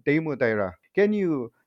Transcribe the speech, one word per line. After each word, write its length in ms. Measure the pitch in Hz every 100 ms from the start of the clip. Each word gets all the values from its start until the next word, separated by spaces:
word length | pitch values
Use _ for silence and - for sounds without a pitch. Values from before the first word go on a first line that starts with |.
Demu 320 | - 151 160 127
Taira, 380 | 117 107 95 90 _
can 200 | - 208
you 400 | 208 185 147 117 _